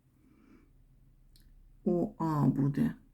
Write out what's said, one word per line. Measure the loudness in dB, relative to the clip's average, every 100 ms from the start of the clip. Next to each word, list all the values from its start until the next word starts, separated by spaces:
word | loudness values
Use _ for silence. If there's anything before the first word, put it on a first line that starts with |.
| _ _ _ _ -20 -20 -20 -20 -20 -20 -20 -20 -20 -20 -20 -20 -20 -8 -2
О | 0 -2 -4
А | -4 2 2
буде | 2 0 0 -2 -4 -16